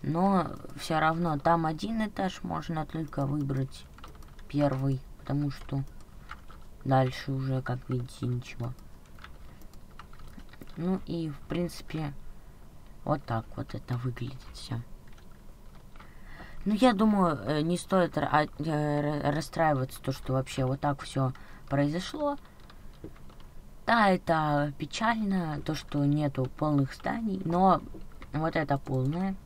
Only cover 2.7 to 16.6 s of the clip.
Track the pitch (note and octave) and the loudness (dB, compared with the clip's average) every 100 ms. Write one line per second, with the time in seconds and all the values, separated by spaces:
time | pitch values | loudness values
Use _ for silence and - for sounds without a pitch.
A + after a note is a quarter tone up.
2.7 | D#3+ D3+ D#3+ D#3 - C#3 D3 C#3 C3+ C3 | -2 -2 -4 -4 0 0 2 0 0 -2
3.7 | - - - - - - - - C#3+ C#3+ | -6 -16 -16 -16 -16 -16 -16 -4 2 4
4.7 | C3 C3+ C3+ - - - C#3 D3 - - | 4 2 0 -4 -16 -2 0 0 -2 -4
5.7 | C#3 - - - - - - - - - | -4 -4 -10 -16 -16 -14 -14 -14 -14 -14
6.7 | - - C3 C3 B2+ - C3+ C3+ C3 C3 | -8 4 4 4 0 -4 -2 0 0 -2
7.7 | B2 - B2+ B2 - A#2+ B2 B2 - A#2+ | -4 -2 -2 -2 -4 -2 -2 -4 -6 -6
8.7 | B2+ - - - - - - - - - | -6 -12 -16 -18 -16 -16 -14 -14 -14 -14
9.7 | - - - - - - - - - - | -14 -16 -16 -14 -14 -12 -14 -14 -14 -12
10.7 | - E3+ F#3+ - E3+ D#3+ C#3+ - E3 F3 | -4 0 0 -2 -2 -2 -6 -4 -2 -2
11.7 | - - D#3 D3 C#3+ - - - - - | -4 -6 -4 -4 -6 -10 -12 -16 -18 -18
12.7 | - - - - D3 - A2+ - - - | -18 -18 -8 0 0 0 -2 -2 -8 -6
13.7 | A2+ - B2 B2+ A#2+ B2 - - - - | -8 -4 -2 -2 -4 -6 -8 -12 -12 -6
14.7 | A2+ A#2+ - - - - - - - - | -6 -6 -12 -14 -14 -14 -16 -16 -16 -16
15.7 | - - - - - - - - - | -16 -16 -16 -16 -16 -14 -14 -10 -4